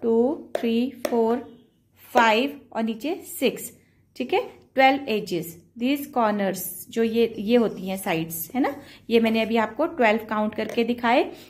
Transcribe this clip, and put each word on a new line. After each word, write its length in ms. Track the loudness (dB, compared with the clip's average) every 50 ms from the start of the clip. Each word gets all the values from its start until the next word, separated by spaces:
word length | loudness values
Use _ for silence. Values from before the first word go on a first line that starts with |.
टू, 480 | -2 2 2 4 4 2 0 -4 -8 -8 -8
थ्री, 380 | -4 -2 0 0 2 0 -2 -4 -6 -6 -2
फोर, 280 | 0 2 2 2 0 -2 -4 -10 -18 -20 _ _ _ _ _ _ _ _ -12 0 2
फाइव 480 | 4 6 6 4 4 2 -2 -4 -10 -18 -12 -8
और 100 | -6 -4
नीचे 320 | -4 -4 -4 -4 -6 -6 -6 -8 -14 -8 -2
सिक्स, 320 | -2 -2 -2 -2 -12 -14 -16 -20 _ _ _ _ _ _ _
ठीक 180 | -10 -6 -2 -2
है, 80 | -2 -2 -2 -10 -20 -20 _ 2
ट्वेल्व 300 | 4 6 6 6 4 -2 -4
एजेस, 540 | -4 -4 -4 -4 -4 -4 -6 -6 -12 -18 -20 _ -10 -4
these 260 | -2 -2 -2 -2 -4 -6 -2 0
corners, 420 | 0 2 2 0 0 -2 -2 -4 -8 -10 -12 -12 -14 -8
जो 140 | -2 0 0
ये, 320 | 2 4 2 2 2 0 -4
ये 180 | -2 2 4
होती 320 | 4 4 2 0 -4 -8 -8
हैं 100 | -8 -6
साइड्स, 540 | -2 -2 -2 -2 -2 -4 -6 -10 -10 -6 -2
है 60 | -2
ना, 200 | -2 -2 -2 -6 -14 -20 -20 -18 _ 2
ये 100 | 2 4
मैंने 220 | 4 4 2 0
अभी 160 | 0 0 0 0
आपको 280 | 0 0 -2 -2 -4
ट्वेल्व 400 | -2 0 2 2 4 4 2 -2 -4
काउंट 260 | -4 -2 -2 -2 -2
करके 280 | -4 -6 -4 -2 -2 0
दिखाए। 480 | 0 -2 0 2 2 2 2 2 0 -4 -14 -20 -20